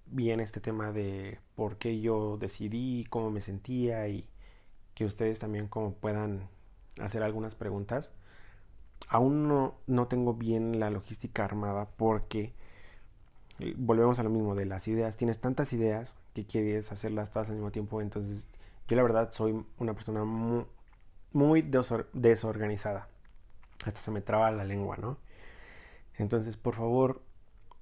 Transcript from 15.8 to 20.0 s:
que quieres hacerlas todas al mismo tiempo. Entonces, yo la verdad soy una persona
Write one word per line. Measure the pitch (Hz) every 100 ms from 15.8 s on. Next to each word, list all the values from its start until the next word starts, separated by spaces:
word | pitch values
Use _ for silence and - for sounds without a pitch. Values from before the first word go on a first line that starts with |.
| 110 107 117 - -
que | - 101
quieres | 113 107 107 104
hacerlas | 101 110 107 104
todas | 113 110
al | 107
mismo | 104
tiempo. | 107 104 110
Entonces, | 107 107 101 101 - - - - -
yo | 117
la |
verdad | 123 110 113
soy | - 110 110 113 -
una | 117
persona | 98